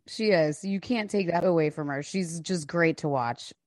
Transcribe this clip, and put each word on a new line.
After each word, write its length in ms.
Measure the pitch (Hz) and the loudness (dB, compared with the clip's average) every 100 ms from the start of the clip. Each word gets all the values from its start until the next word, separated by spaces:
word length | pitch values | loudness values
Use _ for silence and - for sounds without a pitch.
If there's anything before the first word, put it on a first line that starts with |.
| - | -14
she 220 | - 214 | -2 2
is. 340 | 185 156 147 | 4 4 0
You 140 | 190 196 | -4 -4
can't 300 | - 240 208 | -2 -2 0
take 200 | 208 180 | -2 0
that 140 | 170 | 2
away 260 | 185 170 151 | 4 4 2
from 180 | 151 147 | 0 -4
her. 160 | 139 | -4
She's 340 | 147 190 175 165 | -4 -4 -4 -6
just 280 | 156 185 143 | -4 -4 -2
great 300 | 170 165 156 | 2 2 2
to 100 | 156 | 0
watch. 440 | 139 117 120 - - | 0 0 -4 -10 -20